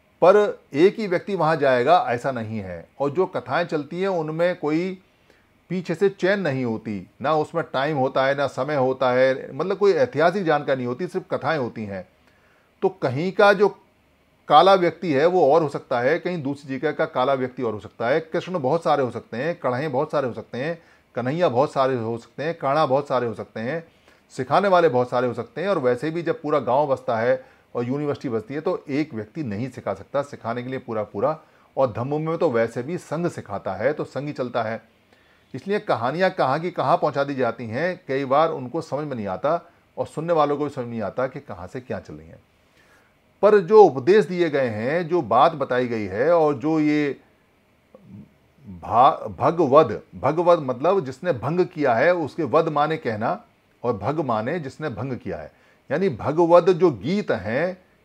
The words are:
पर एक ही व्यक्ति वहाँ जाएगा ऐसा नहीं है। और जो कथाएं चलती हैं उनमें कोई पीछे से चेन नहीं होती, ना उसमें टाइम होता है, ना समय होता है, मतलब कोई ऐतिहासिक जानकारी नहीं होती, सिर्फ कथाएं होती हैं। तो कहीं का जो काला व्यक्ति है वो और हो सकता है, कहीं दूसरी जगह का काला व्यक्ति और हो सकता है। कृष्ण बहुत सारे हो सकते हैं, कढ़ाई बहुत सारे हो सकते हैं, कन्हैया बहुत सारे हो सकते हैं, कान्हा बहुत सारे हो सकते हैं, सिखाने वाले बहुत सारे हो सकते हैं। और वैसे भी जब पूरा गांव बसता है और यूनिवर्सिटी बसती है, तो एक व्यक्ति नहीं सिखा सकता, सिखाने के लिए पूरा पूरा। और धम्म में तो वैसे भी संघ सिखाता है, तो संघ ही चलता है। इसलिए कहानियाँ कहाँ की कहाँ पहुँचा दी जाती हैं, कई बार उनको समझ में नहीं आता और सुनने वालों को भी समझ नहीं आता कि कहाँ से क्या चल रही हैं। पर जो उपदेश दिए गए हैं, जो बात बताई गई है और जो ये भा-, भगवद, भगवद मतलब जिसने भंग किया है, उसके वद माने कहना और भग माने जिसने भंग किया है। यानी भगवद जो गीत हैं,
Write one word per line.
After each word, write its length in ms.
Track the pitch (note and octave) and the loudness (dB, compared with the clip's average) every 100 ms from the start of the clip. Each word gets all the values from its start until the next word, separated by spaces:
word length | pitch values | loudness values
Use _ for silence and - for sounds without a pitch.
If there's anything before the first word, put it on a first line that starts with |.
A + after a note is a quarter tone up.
| _ _ | _ _
पर 140 | E3+ G#3 G3+ - _ | 6 6 4 -2 _
एक 240 | C#3 F#3 A3+ | 4 4 4
ही 80 | G#3 | -2
व्यक्ति 280 | E3+ F#3 | -4 -2
वहाँ 220 | F#3+ D#3 D#3+ | -2 0 2
जाएगा 480 | C#3 B2+ B2 F3 B2+ | 4 4 4 4 2
ऐसा 220 | A#2+ C#3 | -2 -4
नहीं 260 | B2 A2 A2 | -6 -6 -8
है। 280 | F#2 E2+ E2 - | -8 -12 -14 -6
और 100 | C#3+ | -4
जो 160 | C3+ F#3 | -2 -2
कथाएं 380 | C3+ B2 C#3+ F3 | -4 -4 -4 -2
चलती 340 | D#3+ C#3+ F3 | -4 -6 -6
हैं 80 | G3 | -4
उनमें 480 | F3+ D#3 D#3 F3 F3 | -2 -4 -2 -2 -2
कोई 320 | D3 D#3 F#3 F#3 _ _ _ _ _ _ - | -2 -2 -2 -8 _ _ _ _ _ _ -8
पीछे 240 | F3+ E3 | -6 -6
से 140 | E3 G3 | 0 -2
चेन 300 | G3 F3 G3+ | 0 0 0
नहीं 240 | E3+ C3 | 0 -2
होती, 420 | B2 A2 A2+ G2+ F2 - | -2 -4 -6 -8 -10 -6
ना 120 | C3 D#3 | -2 0
उसमें 280 | C#3+ E3 | -2 -4
टाइम 320 | D#3 C3 C#3+ D3 | -4 -4 -2 0
होता 300 | C3 C3 C3+ | 0 0 0
है, 100 | C#3 | 0
ना 100 | C3+ | -2
समय 280 | - B2+ D3 | -4 -4 0
होता 340 | C3 C3 B2+ | 0 0 0
है, 420 | B2+ C3 C3 - | 4 2 2 -6
मतलब 240 | C3+ F3+ F#3+ | -6 -6 2
कोई 160 | G3+ | 2
ऐतिहासिक 500 | E3 E3 C3+ E3 F#3+ | 4 2 2 2 2
जानकारी 320 | D#3+ D3 C#3 C3+ | 0 0 0 -2
नहीं 100 | B2 | -2
होती, 200 | B2 F3+ | -6 -6
सिर्फ 200 | F#3 - | -8 -6
कथाएं 280 | B2+ C3 D#3+ | -4 -2 -4
होती 260 | A#2 A#2 | -4 -8
हैं। 220 | G#2 F#2+ F2 _ _ _ _ _ _ _ | -10 -10 -12 _ _ _ _ _ _ _
तो 60 | F#3 - | -4 -2
कहीं 300 | C#3+ B2+ F3+ | -4 -2 -2
का 200 | F#3 G3+ | 4 4
जो 160 | G3+ G3 - _ _ _ _ _ _ - | 6 2 0 _ _ _ _ _ _ 4
काला 260 | D3+ F#3 | 6 8
व्यक्ति 380 | F#3+ E3+ - F3+ | 6 4 -2 -2
है 140 | C3+ E3 | 2 4
वो 160 | F#3 | 4
और 180 | C#3 D#3 | 4 4
हो 60 | D3 | 2
सकता 320 | D3 - B2+ | -4 -4 0
है, 180 | B2 E3+ | 0 0
कहीं 240 | F3 F3 | -2 -6
दूसरी 360 | C3+ C#3+ C#3 C3 | -6 -8 -8 -4
जगह 140 | D3+ | -4
का 120 | D3 D#3 | -2 -2
काला 280 | B2+ B2+ | 0 0
व्यक्ति 280 | C3+ B2+ - | 0 -2 -4
और 100 | A#2+ | -6
हो 60 | G#2 | -6
सकता 280 | G2+ - A#2 | -10 -6 -2
है। 120 | D#3 | 0
कृष्ण 360 | D#3+ F3 E3+ F3+ | -2 -6 -6 -4
बहुत 260 | D#3 E3 | -2 0
सारे 180 | E3+ D3 | 0 0
हो 80 | B2+ | 0
सकते 260 | A2+ - A2+ | -4 -10 -6
हैं, 180 | D3+ E3+ | -6 -4
कढ़ाई 300 | C3+ B2+ D#3 | -4 -4 -2
बहुत 240 | C3 D3+ | -4 -2
सारे 160 | D3+ C3 | -2 -4
हो 40 | |
सकते 240 | G#2 - A#2+ | -6 -12 -8
हैं, 200 | D3 E3 _ _ _ | -8 -8 _ _ _
कन्हैया 340 | - B2 D#3+ E3+ | -8 -4 0 0
बहुत 240 | A#2+ D3 | 2 0
सारे 240 | C#3+ C3 B2+ | 0 0 0
हो 200 | A2 A#2 | -4 -8
सकते 240 | - - | -10 -10
हैं, 120 | D3 | -8
कान्हा 320 | E3 C3+ D3 D3 | -4 -2 0 2
बहुत 220 | C3 C#3+ | 0 0
सारे 180 | B2+ A#2+ | -2 -2
हो 80 | |
सकते 260 | G#2+ G2+ A2+ | -6 -10 -10
हैं, 220 | A#2 E3 E3 _ _ _ _ | -8 -8 -10 _ _ _ _
सिखाने 340 | - B2+ D#3 G3+ | -10 0 0 4
वाले 200 | F3+ E3 | 4 4
बहुत 220 | B2 B2 | 2 0
सारे 160 | B2 B2 | 0 -2
हो 80 | |
सकते 260 | A2+ A2 - | -4 -8 -6
हैं। 80 | F#3+ | -4
और 100 | F3+ | 0
वैसे 320 | B2 B2 D3+ | 0 0 -2
भी 120 | D#3+ | -4
जब 180 | E3 D#3+ | -4 -4
पूरा 160 | D3 D3+ | -2 0
गांव 260 | A#2+ C3 D3 | 2 0 2
बसता 320 | C3 - A2+ | -2 -2 0
है 260 | A#2+ B2+ - _ _ B2 | 0 0 -4 _ _ -6
और 80 | |
यूनिवर्सिटी 440 | A#2+ C#3+ D3 C#3+ C#3+ | -4 -4 -4 -4 -4
बसती 260 | A2 G#2+ | -6 -6
है, 60 | C#3 | -6
तो 240 | D3+ F3+ - | -4 -4 -4
एक 260 | C#3 D#3 | -4 -4
व्यक्ति 280 | A2 G#2+ - | -8 -10 -8
नहीं 280 | C#3 G2+ C3 | -6 -6 -6
सिखा 240 | - - | -8 -8
सकता, 280 | F#2+ - C#3 | -8 -6 -6
सिखाने 400 | C#3 A2+ A#2 A#2+ | -6 -8 -8 -8
के 60 | B2 | -8
लिए 100 | C3 | -10
पूरा 240 | - A2 | -6 -6
पूरा। 380 | G#2 G#2 C3 D#3+ _ _ _ - | -6 -2 -2 -2 _ _ _ -2
और 160 | C3+ | -2
धम्म 280 | G#2 B2+ D3+ | -2 -4 -4
में 180 | D#3+ E3 | -4 -2
तो 120 | E3 | 0
वैसे 320 | A2+ A2+ B2 | 0 -2 -4
भी 160 | B2 F3 | -8 -8
संघ 300 | - D3+ E3+ | -8 -6 -4
सिखाता 440 | - G#2 G2 - | -6 -10 -10 -8
है, 200 | F#2 B2 | -2 -2
तो 120 | D3+ | -2
संघ 220 | D3+ C3 D3 | -6 -8 -8
ही 60 | |
चलता 300 | C#3+ B2 A#2+ | -8 -6 -4
है। 200 | A2 A2+ - _ _ _ _ _ _ | -4 -6 -12 _ _ _ _ _ _
इसलिए 240 | C3+ F#3+ G3+ | -12 -6 -4
कहानियाँ 520 | G#3 C3 A#2+ D#3 F#3 | -2 -2 -2 0 0
कहाँ 300 | - C#3+ D3 | 2 0 0
की 100 | F3 | -2
कहाँ 260 | D3+ C3+ E3+ | -2 0 2
पहुँचा 280 | D#3+ C#3 | 0 -2
दी 100 | C#3 | -2
जाती 320 | C3+ A#2+ A2+ A#2 | 0 -2 -2 -6
हैं, 340 | A#2 F3 F3 - | -4 -4 -6 -4
कई 160 | C3+ | -4
बार 260 | C3+ C#3 E3 | 2 2 2
उनको 300 | C#3+ B2 D#3+ | -2 -8 -8
समझ 260 | D#3 C#3 D3+ | -6 -6 -6
में 100 | B2 | -6
नहीं 100 | G2+ | -6
आता 440 | F#2 C#3+ E3+ - _ _ - | -4 -2 -2 -6 _ _ -10
और 80 | A#2+ | -8
सुनने 260 | - D#3+ | -6 0
वालों 240 | E3 D3 D3 | 2 2 0
को 80 | |
भी 60 | D3 | -4
समझ 160 | C3 A#2+ | -6 -8
नहीं 160 | A#2 | -6
आता 240 | G2 G#2+ C3 | -6 -4 -6
कि 140 | C#3+ | -6
कहाँ 260 | B2+ F#2+ F2+ | -14 -14 -12
से 140 | B2+ | -12
क्या 180 | B2 G2+ | -10 -10
चल 160 | - | -10
रही 140 | D2+ D#2+ | -18 -20
हैं। 120 | E2+ _ _ _ _ _ _ _ _ _ _ | -20 _ _ _ _ _ _ _ _ _ _
पर 160 | G3 G#3+ | 6 6
जो 260 | E3 G#3+ | 8 10
उपदेश 420 | F#3+ C3 B2+ G#3 E3+ | 10 6 4 4 4
दिए 240 | F3+ E3+ | 0 0
गए 180 | C#3+ B2+ | 0 0
हैं, 400 | G#2+ A#2 E3 E3 | -2 -2 -2 -2
जो 140 | F3 | -2
बात 300 | A#2 A2+ D#3+ | 2 4 4
बताई 360 | D#3+ C#3 B2+ B2+ | 2 -2 -2 -2
गई 160 | A2+ | -4
है 280 | G2+ G2 D3 | -4 0 2
और 220 | E3+ D3+ | 4 2
जो 260 | C3+ C#3+ D#3+ | 0 -2 0
ये 400 | D3+ D3+ D3 B2+ _ _ _ _ _ _ _ - - F#2+ - _ _ _ C3 | 2 0 -2 -6 _ _ _ _ _ _ _ -20 -20 -20 -20 _ _ _ -20
भा-, 600 | F2+ - A2 C#3 - A2 F2 | -16 0 4 6 4 -4 -2
भगवद, 640 | C3+ E3+ D3 C#3+ B2+ F2 - | 0 2 4 6 6 0 -12
भगवद 440 | F2+ B2 D#3 F3 F3 | -6 -2 2 4 2
मतलब 460 | C3+ A#2+ D#3 G3 | 0 -2 0 0
जिसने 280 | C3 B2+ F3+ | -2 -6 -6
भंग 340 | B2+ B2 F3 F3 | -4 -2 -2 -2
किया 280 | D3+ C#3 | 0 0
है, 200 | A2+ D#3 | 2 2
उसके 280 | F3+ C#3 - | 2 -2 -4
वद 260 | D3 D3+ D#3+ | 0 2 2
माने 280 | D3 D3+ D#3 | 0 0 -2
कहना 480 | B2+ G#2+ A#2+ F#3 - _ _ _ | -4 -4 -4 -6 -10 _ _ _
और 120 | A#2 F#2+ | -4 -2
भग 240 | G2+ D#3 | -2 -2
माने 400 | C3+ A2 A2+ F3 | -2 -2 -2 -6
जिसने 280 | C3+ - D3+ | -8 -10 -8
भंग 280 | G#2 C3+ A#2 | -8 -8 -8
किया 200 | G2 D#2 | -8 -10
है। 160 | D2 _ _ _ - | -12 _ _ _ -6
यानी 180 | C#3+ F#3+ | -2 0
भगवद 640 | A2+ B2 D3+ E3+ F3 E3+ | -2 -2 2 6 6 6
जो 180 | E3+ F3 | 4 2
गीत 400 | A2+ A2+ G3+ F#3+ | 2 -2 -2 -2
हैं, 560 | A2+ F#2+ B2 F3+ F3+ _ _ | -4 -2 -2 -4 -6 _ _